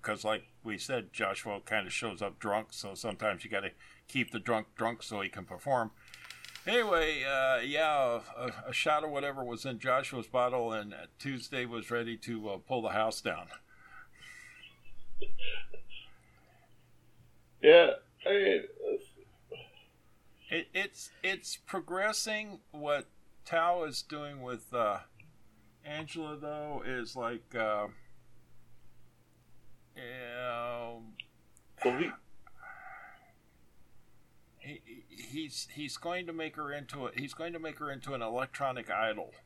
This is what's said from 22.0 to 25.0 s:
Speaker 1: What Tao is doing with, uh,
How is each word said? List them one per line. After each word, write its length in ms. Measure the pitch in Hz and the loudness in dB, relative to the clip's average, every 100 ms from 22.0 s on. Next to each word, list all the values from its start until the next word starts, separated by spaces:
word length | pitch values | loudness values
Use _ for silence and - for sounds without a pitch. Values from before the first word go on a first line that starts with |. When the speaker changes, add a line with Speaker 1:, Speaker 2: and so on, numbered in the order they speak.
| 208 208 220 214 214 185 - | 0 0 -2 -4 -6 -12 -14
Speaker 1:
What 360 | 151 147 147 - - - - | -6 0 0 0 -18 -20 -20
Tao 400 | - 165 170 175 | 0 2 4 2
is 180 | 156 - | 0 -4
doing 400 | - 151 147 143 | -6 -8 -8 -8
with, 300 | 123 123 - | -8 -8 -2
uh, 260 | 123 107 98 | 2 2 2